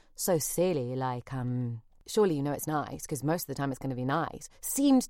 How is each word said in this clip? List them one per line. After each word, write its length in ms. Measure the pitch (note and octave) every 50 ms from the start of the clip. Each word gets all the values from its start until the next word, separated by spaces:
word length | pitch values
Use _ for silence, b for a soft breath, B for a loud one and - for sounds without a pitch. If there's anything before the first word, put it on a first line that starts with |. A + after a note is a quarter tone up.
| B B B
so 240 | - - - F3+ D3+
silly. 560 | - - - E3+ F3 F#3 E3+ C#3 B2 B2 C3
Like, 380 | C3 C3 C3 B2 B2 - -
um, 500 | - C3 B2 B2 B2 B2 B2 A#2 A#2 A2+ - _ _ _ _ -
surely 260 | - A3 G#3 F#3+ D#3
you 60 | C#3+
know 100 | C#3 D3
it's 140 | C#3+ - - D#3
nice 380 | D#3 D3 B2 - - D#3+ -
'cause 180 | - D#3 A#2+ B2+
most 180 | D3+ E3 F3 -
of 20 | -
the 60 | C3
time 160 | - C#3 C#3
it's 60 | - -
gonna 140 | - C3+ B2+
be 80 | B2 B2
nice. 440 | C3+ C#3+ E3 D3+ - - - - b b b
Seemed 420 | - - - C4+ C#4 C#4+ C4 B3+ -